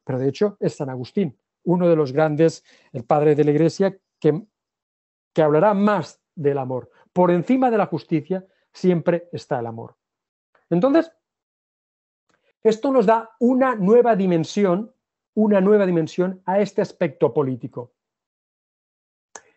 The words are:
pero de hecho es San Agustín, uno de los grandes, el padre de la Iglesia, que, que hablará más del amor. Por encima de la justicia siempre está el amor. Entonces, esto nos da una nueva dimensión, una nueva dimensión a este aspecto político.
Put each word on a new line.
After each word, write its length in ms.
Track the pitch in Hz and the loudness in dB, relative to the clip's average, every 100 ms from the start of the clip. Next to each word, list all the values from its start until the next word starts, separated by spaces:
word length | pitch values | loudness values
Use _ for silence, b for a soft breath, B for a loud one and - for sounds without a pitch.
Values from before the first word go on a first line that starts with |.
pero 160 | - 127 | -10 -4
de 100 | 135 | -4
hecho 280 | 135 208 202 | -2 -4 -2
es 160 | 185 - | -6 -6
San 140 | 135 | -10
Agustín, 480 | 127 120 - 170 - _ _ | -10 -8 -4 -4 -6 _ _
uno 240 | - 175 175 | -2 0 2
de 80 | 160 | 2
los 160 | 139 | 0
grandes, 520 | 139 156 147 165 - b b b | 0 0 2 0 0 b b b
el 140 | 131 - | -12 -2
padre 300 | 151 151 147 | 0 2 2
de 80 | |
la 80 | 147 | 2
Iglesia, 460 | 147 160 - 196 196 _ _ | 2 0 0 -4 -4 _ _
que, 260 | 156 151 - _ _ _ _ _ _ _ _ | -2 -2 -6 _ _ _ _ _ _ _ _
que 80 | - | 0
hablará 320 | 151 151 208 | 2 4 2
más 480 | 196 208 196 143 - _ - | 2 2 0 -4 -14 _ -6
del 220 | 143 139 | -4 -2
amor. 340 | 127 127 117 b b | -6 -8 -10 b b
Por 180 | 180 180 | 0 2
encima 400 | 175 165 262 254 | 0 0 0 0
de 60 | 220 | 0
la 80 | 185 | -2
justicia 600 | 160 - 160 143 185 - _ _ | -6 -4 -6 -4 -10 -10 _ _
siempre 580 | - 180 170 170 170 170 | -4 0 0 0 -4 -4
está 280 | 151 - 135 | -16 -8 -8
el 60 | 117 | -8
amor. 300 | 113 117 _ _ _ _ _ _ _ - | -12 -18 _ _ _ _ _ _ _ -4
Entonces, 420 | 170 262 320 320 _ _ _ _ _ _ _ _ _ _ _ _ _ _ _ | 0 2 0 0 _ _ _ _ _ _ _ _ _ _ _ _ _ _ _
esto 300 | 220 220 277 | -2 0 0
nos 140 | 262 202 | 2 2
da 260 | 226 226 - | 2 -2 -2
una 360 | 240 254 262 220 | 0 2 0 0
nueva 400 | 185 240 240 208 | 2 4 4 2
dimensión, 800 | 190 165 151 - 202 175 226 _ _ _ _ - | 0 0 -2 -2 0 0 -4 _ _ _ _ -2
una 260 | 214 202 | 2 2
nueva 240 | 190 208 190 | 4 2 2
dimensión 560 | 170 156 - 180 185 - | 0 -2 -4 -4 -4 -4
a 140 | 196 | -2
este 220 | 202 - | -2 -4
aspecto 520 | 190 - 170 - 147 | -6 -4 -6 -2 -2
político. 600 | 156 135 123 123 131 - _ _ _ _ _ _ _ _ _ _ _ _ _ _ - B | 0 -4 -6 -10 -16 -18 _ _ _ _ _ _ _ _ _ _ _ _ _ _ -20 B